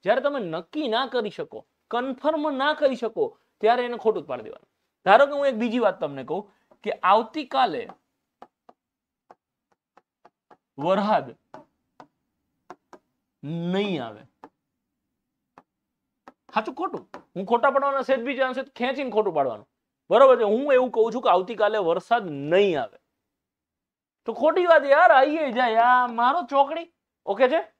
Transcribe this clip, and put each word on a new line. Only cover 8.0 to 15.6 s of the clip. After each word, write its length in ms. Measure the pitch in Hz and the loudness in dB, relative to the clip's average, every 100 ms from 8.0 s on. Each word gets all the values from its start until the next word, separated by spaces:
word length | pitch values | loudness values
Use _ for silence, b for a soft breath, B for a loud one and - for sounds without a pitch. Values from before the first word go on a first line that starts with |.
| _ _ _ _ - _ _ _ _ _ _ _ _ - _ _ _ _ _ _ _ _ _ _ _ _ _ - | _ _ _ _ -20 _ _ _ _ _ _ _ _ -20 _ _ _ _ _ _ _ _ _ _ _ _ _ -8
વરસાદ 480 | 156 190 208 190 - - _ - - _ _ _ - _ _ _ _ _ _ - _ - _ _ _ _ | -2 0 2 -2 -2 -18 _ -20 -20 _ _ _ -20 _ _ _ _ _ _ -20 _ -20 _ _ _ _
નહીં 600 | 139 170 170 190 202 165 | -10 -8 -4 -2 -2 -4
આવે, 180 | 117 107 - _ - _ _ _ _ _ _ _ _ _ _ _ | -8 -14 -20 _ -20 _ _ _ _ _ _ _ _ _ _ _